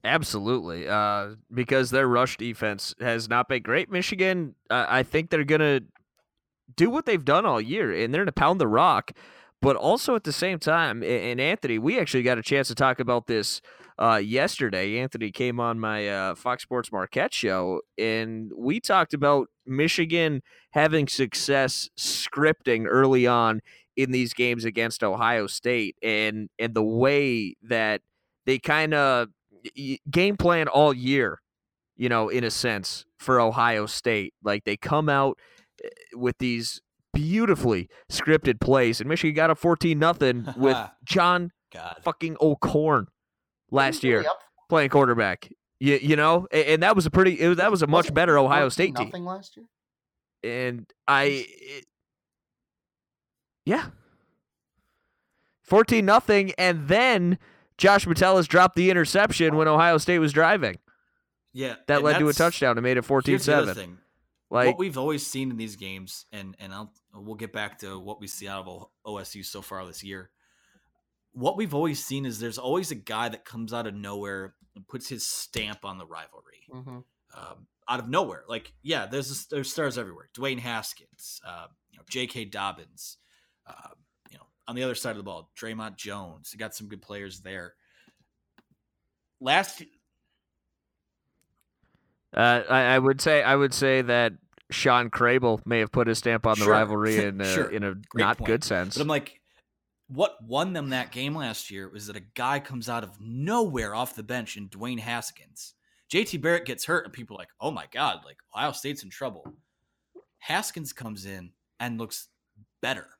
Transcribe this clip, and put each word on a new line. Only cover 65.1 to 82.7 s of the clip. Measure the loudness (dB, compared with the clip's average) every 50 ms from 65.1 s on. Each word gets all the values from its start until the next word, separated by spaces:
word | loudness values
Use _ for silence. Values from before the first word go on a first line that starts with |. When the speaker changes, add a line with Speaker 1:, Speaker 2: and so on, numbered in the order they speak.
| -2 -4 -6
Speaker 2:
seen | -8 -6 -6 -6 -6
in | -6
these | -8 -10 -12 -12
games, | -14 -14 -14 -14 -14 -14 -16 -16 -18 -18 _
and, | -16 -16 -16 -16 -18 _
and | -18 -16 -16
I'll, | -16 -16 -18 _ _ _ _ _
we'll | -20 -16 -16 -14
get | -12 -14 -12 -8
back | -8 -10 -10 -10 -14
to | -16 -14 -14 -14
what | -12 -14 -14 -14
we | -14
see | -16 -16 -14 -14
out | -12 -12 -12
of | -14
O-, | -14 -18 -20 -20 _ _ _ _
O | -14 -12
S | -12 -12 -14 -16
U | -16 -16
so | -14 -14 -16
far | -14 -14 -14 -14 -14
this | -14 -16 -16 -14
year. | -14 -14 -14 -16 _ _ _ _ _ _ _ _ _ _ _ _ _ _ _ _ _ _ _ _ _ _
What | -4 -2 -2 -2
we've | -2 -4 -4 -2
always | -2 -2 -2 -4 -6 -8
seen | -8 -8 -6 -6
is | -8 -8 -8
there's | -10 -10 -10
always | -8 -4 -2 -2 -2 -2 -6
a | -10
guy | -12 -10 -8 -6 -6 -6 -6
that | -8 -12 _
comes | -18 -14 -12 -12 -8 -8
out | -8 -8
of | -8 -10
nowhere | -12 -12 -12 -10 -10 -10 -10 -10 -10 -12 -14 _ _ _ _ _
and | -20 -20
puts | _ -16 -16 -14
his | -14 -12 -10 -10
stamp | -8 -8 -10 -12 -8 -8 -8 -8 -8 -10 -14 -14
on | -16 -14 -16
the | -18
rivalry. | -18 -18 -18 -18 -20 _ -20 _ _ _ _ _ _ -20
Speaker 3:
Mm-hmm. | -20 -18 -18 -18 -20 -20 _ _ _ _ _ _
Speaker 2:
Um, | -20 -20 -20 -20 -20 -20 _ _ _ _
out | -8 -8 -8
of | -6 -2
nowhere. | -2 -2 -2 -2 -8 -14 -12 -12
Like, | -12 -12 -12 -14 _ _
yeah, | _ -6 -4 -4 -4
there's, | -6 -6 -8 -8 -8 -10 -12 -12
there's | _ -8 -8 -8 -8
stars | -6 -4 -4 -4 -4 -6
everywhere. | -10 -12 -14 -20 -20 _ _
Dwayne | -8 -6 -6 -6 -6
Haskins, | -8 -8 -8 -8 -8 -10 -14 -16 _ _ _ _ -20 -18 -18 -18 _
uh, | -18 -18 -18 -18 -20 _ _ _ _
you | _ _
know, | _ _
J | -8 -8 -8
K | -8 -10 -12 -14
Dobbins, | -12 -10 -8 -8 -8